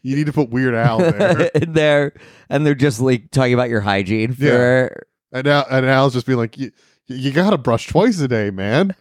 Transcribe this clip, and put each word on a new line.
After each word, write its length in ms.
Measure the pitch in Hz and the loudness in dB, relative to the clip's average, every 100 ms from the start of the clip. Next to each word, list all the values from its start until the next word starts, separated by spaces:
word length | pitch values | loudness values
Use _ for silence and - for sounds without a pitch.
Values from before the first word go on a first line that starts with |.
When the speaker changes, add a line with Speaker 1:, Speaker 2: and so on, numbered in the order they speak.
Speaker 1:
you 120 | 131 | -4
need 120 | 139 151 | -4 -2
to 60 | |
put 180 | 151 127 | -2 -2
Weird 240 | 123 131 | 0 0
Al 240 | 113 120 113 | 0 0 2
there. 420 | 170 160 196 160 170 | 0 2 0 2 0
Speaker 2:
<laughs> 80 | |
In 180 | 151 165 | 0 0
there, 400 | 160 151 147 143 - - - _ | 0 2 2 0 -8 -20 -20 _
and 160 | 143 | 0
they're 100 | 151 139 | 0 2
just, 240 | 143 110 | 0 0
like, 320 | 131 123 - | 0 0 -2
talking 220 | 135 127 | 0 2
about 140 | 123 123 | 0 0
your 100 | 113 | -2
hygiene 560 | 101 98 95 110 113 123 | 0 -2 0 -2 -2 0
Speaker 1:
Yeah. 120 | 143 | 2
Speaker 2:
for 560 | 123 123 127 127 - - _ _ | 2 4 2 0 -6 -20 _ _
Speaker 1:
And 140 | 127 139 | -4 2
Al, 180 | 147 131 | 2 2
and 160 | 131 131 | 0 2
Al's 260 | 135 139 | 2 2
just 140 | 123 120 | 0 -2
being 120 | 123 | -2
like, 180 | 113 - | -2 -6
"You, 120 | 127 _ _ _ - | -12 _ _ _ -14
you 220 | 127 135 | -8 -2
gotta 260 | 139 190 175 | 0 0 0
brush 280 | 127 117 - | 0 -2 -2
twice 320 | 156 233 190 | 0 2 0
a 80 | 135 | -2
day, 220 | 113 104 | -2 -4
man." 440 | 95 98 131 196 - | -4 -2 0 0 -4